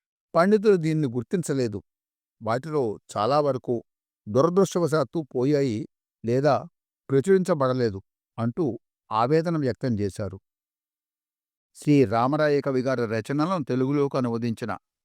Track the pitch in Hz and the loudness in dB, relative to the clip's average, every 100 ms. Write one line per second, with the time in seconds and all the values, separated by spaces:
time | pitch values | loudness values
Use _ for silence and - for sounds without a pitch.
0 | _ _ _ 165 185 214 214 196 156 156 | _ _ _ 2 4 4 4 2 2 0
1 | 143 120 113 190 - 139 123 104 - _ | -2 -4 -4 -4 -2 -2 -2 -4 -14 _
2 | _ _ _ _ 107 120 160 151 120 92 | _ _ _ _ -4 -4 -2 -2 -2 -4
3 | _ - 107 143 147 131 - 120 - _ | _ -4 0 2 0 -2 -2 -6 -6 _
4 | _ _ - 107 160 180 190 190 165 156 | _ _ -2 2 2 4 2 0 0 0
5 | 135 170 151 131 131 147 139 110 147 _ | -2 -4 -6 -2 0 2 0 -2 -8 _
6 | _ _ 110 127 143 120 165 _ _ _ | _ _ -2 2 2 2 -2 _ _ _
7 | - 135 160 190 180 165 131 127 120 98 | -2 0 4 2 2 0 0 0 -2 -4
8 | - _ _ - 117 120 156 101 _ _ | -12 _ _ -6 -4 -2 -4 -4 _ _
9 | - 110 120 160 165 165 135 110 135 107 | -6 0 2 2 0 -2 -2 -2 -4 -2
10 | 101 - 101 95 _ _ _ _ _ _ | -4 -6 -10 -12 _ _ _ _ _ _
11 | _ _ _ _ _ _ _ - - 143 | _ _ _ _ _ _ _ -8 2 4
12 | 117 113 127 151 151 143 139 131 127 127 | 4 2 0 0 2 0 0 -2 -2 -2
13 | 117 110 107 143 160 190 135 127 131 147 | -2 -4 -4 -2 -2 -4 -2 -2 0 0
14 | 139 139 123 117 117 113 117 98 _ _ | -2 -2 -2 -4 -4 -6 -6 -10 _ _